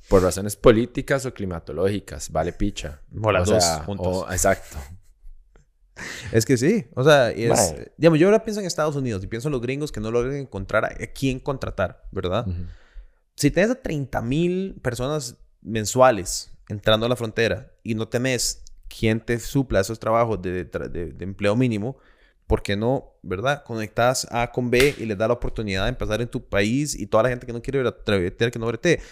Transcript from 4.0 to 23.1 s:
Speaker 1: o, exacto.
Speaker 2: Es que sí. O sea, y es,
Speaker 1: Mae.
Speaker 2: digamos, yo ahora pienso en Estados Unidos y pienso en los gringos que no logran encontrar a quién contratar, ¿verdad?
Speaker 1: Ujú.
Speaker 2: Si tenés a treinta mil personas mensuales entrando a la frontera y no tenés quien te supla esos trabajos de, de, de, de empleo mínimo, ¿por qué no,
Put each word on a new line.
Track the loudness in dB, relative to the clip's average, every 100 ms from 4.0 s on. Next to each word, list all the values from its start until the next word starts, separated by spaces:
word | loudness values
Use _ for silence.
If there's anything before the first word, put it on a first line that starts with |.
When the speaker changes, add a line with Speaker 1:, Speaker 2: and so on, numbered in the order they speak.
| -2
Speaker 1:
o, | -2 -2
exacto. | 0 2 2 -2 -14 -14 -16 -20 _ -20 -20 -20 -20 _ _ _ -16 -14 -12 -2
Speaker 2:
Es | 0
que | 2 2
sí. | 4 2 0
O | 2
sea, | 6 8 6 2
y |
es, | 2
Speaker 1:
Mae. | 4 4 0 -10 2
Speaker 2:
digamos, | 4 6
yo | 6
ahora | 4
pienso | 2 -6
en | -6
Estados | -2 -2
Unidos | -2 -4 -4
y | -6
pienso | -6 -4
en |
los | -2
gringos | -4 -4 -6
que | -6
no | -2
logran | -2 -2 -4
encontrar | -8 -10 -2 -2
a | -2 -4 -10
quién | -4 -2 -2
contratar, | -4 -6 -6 -4 -4 -4 -10
¿verdad? | -6 -2 -2 -2
Speaker 1:
Ujú. | -6 -8 -12 -18 -20 -20 _ _ 0
Speaker 2:
Si | 2
tenés | 4 2
a | 0
treinta | -4 -6 -4 -4
mil | -2 0 0 0 -4 -6
personas | -6 -4 -4 -4 -6 -12 -20 _
mensuales | -6 -4 0 6 8 6 0 -8 -10 -16 -10
entrando | -4 2 2 2
a |
la | -2
frontera | -2 0 0 0 -6 _
y | -6
no | -6 -2
tenés | -2 0 0 -2 -6 -12 -18 -18
quien | -2 0 2
te | 0 -4
supla | -2 -2 2 2
esos | 0 -2
trabajos | 0 2 2 0
de, | -2 -4
de, | -6 -6 -6
de, | -6 -8
de | -8
empleo | -10 -2 0
mínimo, | 2 2 0 -4 -8 _ _ _ _ -2
¿por | -2
qué | 0 -2
no, | 0 -2 -4